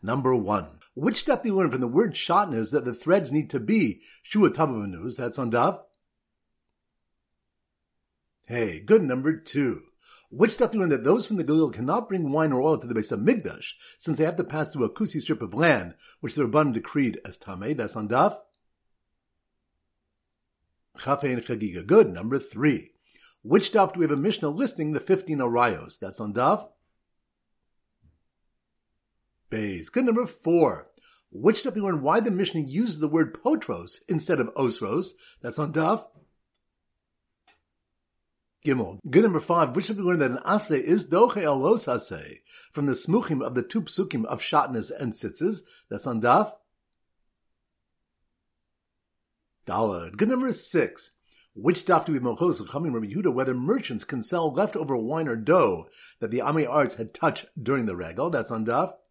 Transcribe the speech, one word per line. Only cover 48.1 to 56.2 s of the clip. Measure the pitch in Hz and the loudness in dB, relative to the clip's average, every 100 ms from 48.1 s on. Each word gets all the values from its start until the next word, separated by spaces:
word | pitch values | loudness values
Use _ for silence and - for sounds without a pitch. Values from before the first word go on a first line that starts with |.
| _ _ _ _ _ _ _ _ _ _ _ _ _ _ _ - | _ _ _ _ _ _ _ _ _ _ _ _ _ _ _ -6
Daled. | 95 113 90 85 95 | -2 0 -2 -8 -2
Good. | 220 | 0
Number | 254 262 | 2 -2
six, | - - 175 123 - - _ _ _ _ - | -4 -2 0 -2 -4 -20 _ _ _ _ -4
which | 113 175 - | 0 0 2
daf | - 147 | 2 2
do | |
we | 147 | -2
have | |
Malchos | 123 110 175 147 | -2 0 0 0
Chachamim | 104 139 165 | -4 -6 -4
Rabbi | 120 107 | -4 -4
Yehuda | 131 185 | -2 0
whether | 123 131 | 0 0
merchants | 127 131 247 - 110 | -2 0 -2 -2 -10
can | - 135 | -8 -8
sell | 110 180 160 | -4 -2 -2
leftover | 131 160 - - 131 | 0 -2 -2 -4 -2
wine | 113 156 160 | -2 -4 -4
or | 113 | -4
dough | 107 175 127 87 - - - _ | 4 4 6 2 -8 -20 -20 _